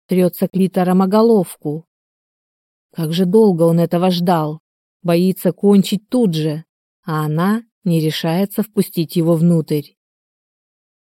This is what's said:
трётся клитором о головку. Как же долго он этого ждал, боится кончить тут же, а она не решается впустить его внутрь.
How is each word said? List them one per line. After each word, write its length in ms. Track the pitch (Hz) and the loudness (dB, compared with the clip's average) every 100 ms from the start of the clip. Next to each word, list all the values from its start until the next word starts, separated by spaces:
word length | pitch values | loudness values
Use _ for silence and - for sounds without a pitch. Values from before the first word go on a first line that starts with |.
| - | -4
трётся 400 | 180 180 - 185 | 0 0 -2 -4
клитором 540 | 185 190 190 180 185 | -2 -2 0 0 2
о 60 | 190 | 2
головку. 800 | 220 233 214 165 - 147 156 - _ _ _ _ _ _ _ _ _ _ | 2 4 2 0 -6 -8 -8 -12 _ _ _ _ _ _ _ _ _ _
Как 180 | - 156 | -8 -4
же 140 | 165 185 | -2 2
долго 380 | 220 214 165 | 4 4 4
он 160 | 170 165 | 2 2
этого 300 | 165 175 185 | 0 0 0
ждал, 520 | 175 175 165 151 156 _ _ _ _ | 0 0 0 -2 -8 _ _ _ _
боится 480 | 175 170 185 180 180 | -2 0 0 0 -4
кончить 580 | - 202 202 190 196 - | 0 2 4 2 -4 -4
тут 240 | 254 220 | -2 0
же, 320 | 156 156 156 - _ _ _ | 0 -4 -6 -12 _ _ _
а 220 | - 156 151 | -8 -4 -2
она 380 | 156 190 220 - _ | -2 0 -2 -6 _
не 160 | 185 165 | -2 0
решается 640 | 156 - 165 170 202 - | 0 -2 -4 -2 -4 -4
впустить 520 | - 202 - - 156 175 | -4 -2 -4 -4 -4 -2
его 200 | 165 165 | 0 2
внутрь. 580 | 170 165 151 151 143 _ _ _ _ _ _ _ _ _ _ _ | 2 2 0 -6 -6 _ _ _ _ _ _ _ _ _ _ _